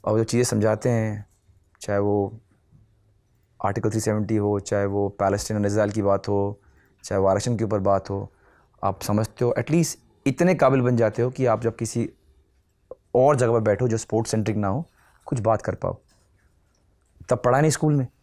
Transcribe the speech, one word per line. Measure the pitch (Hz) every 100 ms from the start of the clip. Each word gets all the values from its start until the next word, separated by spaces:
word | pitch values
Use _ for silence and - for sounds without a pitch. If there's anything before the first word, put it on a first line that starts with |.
और | - 110
जो |
चीज़ें | 113 120
समझाते | 120 107 107 107 123
हैं, | 117 110 104 104 _ _ _ _ _
चाहे | - 101
वो | 101 101 98 110 _ _ _ _ _ _ _ _ _ _ _ _
आर्टिकल | 98 104 107
थ्री | 110
सेवेंटी | 110 107 104 110
हो, | 104 101
चाहे | - 101 101
वो | 101 101
पैलेस्टीन | - 98 101 - 107
और | 104
इजराइल | 104 104
की | 104
बात | 98 98 -
हो, | 101 101 104 _ _ _ _
चाहे | - 101
वो | 95
आरक्षण | 98 123 117
के |
ऊपर | 110 104
बात | 98 98 -
हो, | 98 98 _ _ _ _ _
आप | 98 98
समझते | - 104 110 -
हो, | 120 -
at | -
least | 165 160 - _ _ 139
इतने | - 175
काबिल | 180 135 135
बन | 123 120
जाते | 110 107
हो | 123
कि | 131 127
आप | 110
जब | 113 113
किसी | 113 117 117 _ _ _ _ _ _ _ _ - _
और | 120 135 143
जगह | 123
पर | 117
बैठो | 107 98 127
जो | 110
स्पोर्ट्स | - 110 113
सेंट्रिक | 113 107 107
ना | 101
हो, | 110 165 _ _ _ -
कुछ | 127
बात | 107 110
कर | -
पाओ। | - 90 90 _ _ _ _ _ _ _ _ _ _ _ _ -
तब | 123
पढ़ा | 123 131
नहीं | 156
स्कूल | - 156
में | 147 127 _